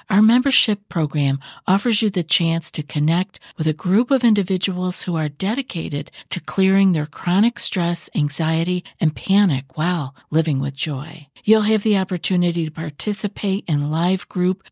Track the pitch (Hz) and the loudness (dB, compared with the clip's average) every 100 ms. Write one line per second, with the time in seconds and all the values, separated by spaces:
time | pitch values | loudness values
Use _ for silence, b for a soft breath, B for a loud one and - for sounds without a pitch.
0 | b 208 214 247 269 - - 202 - 170 | b 4 6 4 2 0 0 -2 -4 -2
1 | 151 151 139 139 B B B 196 240 214 | -2 0 0 -2 B B B 0 2 0
2 | 214 190 165 - 165 165 - - 143 151 | 0 -2 -2 0 0 -2 -4 -8 -4 0
3 | 151 170 185 - B B 156 151 180 196 | 2 2 -2 -8 B B -2 -2 2 2
4 | 247 262 233 208 185 185 - 180 180 - | 2 2 4 2 0 -2 -2 -2 -4 -4
5 | - 165 151 147 196 254 269 170 165 143 | -4 -2 -2 -2 -4 -2 -6 -6 -6 -6
6 | - - B - - - 190 196 196 160 | -8 -14 B -12 -6 0 2 4 4 2
7 | 151 - 170 185 233 - - 185 170 170 | -2 -6 -2 2 2 0 -4 -2 -2 -2
8 | - - 147 - 160 160 170 180 - B | -4 -2 0 0 0 0 0 -2 -6 B
9 | 156 156 - 196 196 131 - - 170 180 | -2 -2 2 4 4 0 -4 -4 -2 -2
10 | 135 - b 151 160 135 139 139 151 135 | -4 -10 b 0 2 0 -2 -6 -6 -6
11 | - - - - - 220 208 214 214 202 | -8 -14 -20 -4 2 4 4 2 2 0
12 | 185 180 - 180 175 170 156 156 165 - | 0 -4 -2 0 2 0 -4 -6 -8 -6
13 | 214 202 202 - 202 190 - 143 147 160 | -4 -2 -4 -4 -4 -2 -2 -2 0 0
14 | 175 185 - 185 180 185 - | 0 0 -4 -2 0 -2 -8